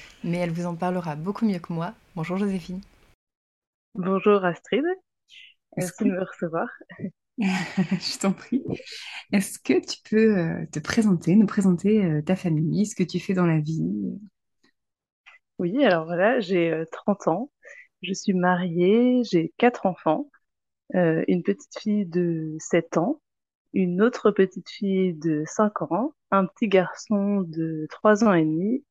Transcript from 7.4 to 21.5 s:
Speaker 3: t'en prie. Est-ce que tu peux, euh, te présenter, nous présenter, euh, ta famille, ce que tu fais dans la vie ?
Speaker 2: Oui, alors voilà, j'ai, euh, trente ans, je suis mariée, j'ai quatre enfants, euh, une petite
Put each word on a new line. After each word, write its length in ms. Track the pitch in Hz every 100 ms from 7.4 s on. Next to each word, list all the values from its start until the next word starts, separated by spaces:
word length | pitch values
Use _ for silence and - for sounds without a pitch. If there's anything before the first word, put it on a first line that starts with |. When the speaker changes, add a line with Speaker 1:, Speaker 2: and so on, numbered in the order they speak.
| 196 185 165 - 170 180 - -
Speaker 3:
t'en 140 | 196
prie. 320 | 185 - 254 - - - - - - -
Est-ce 280 | 196 196 -
que 200 | - 370
tu 180 | - - -
peux, 280 | 214 220 196
euh, 280 | 165 170 160
te 60 | 151
présenter, 560 | - - 214 175 - 208
nous 100 | 196
présenter, 560 | - 190 175 202 220
euh, 180 | 180 151
ta 140 | 151 185
famille, 500 | 175 156 160 165 208
ce 100 | -
que 80 |
tu 180 | 175 180
fais 120 | -
dans 120 | 185 170
la 140 | 160
vie ? 600 | 151 160 170 208 196 202 208 _ _ _ _ _ _ _ _ _ _ _ _ -
Speaker 2:
Oui, 260 | 175 247 247
alors 200 | 170 160
voilà, 360 | 175 208 262
j'ai, 300 | 180 185 165
euh, 120 | 160 165
trente 360 | - - 202 -
ans, 200 | 170 277 _ - - - _
je 120 | 180
suis 200 | 190 -
mariée, 920 | 185 180 175 180 170 180 226 247 247
j'ai 300 | 226 175 165 -
quatre 280 | 240 240 190
enfants, 440 | 175 165 165 294 _ _ _ _ _ -
euh, 300 | 185 170 160 -
une 160 | 185
petite 340 | 180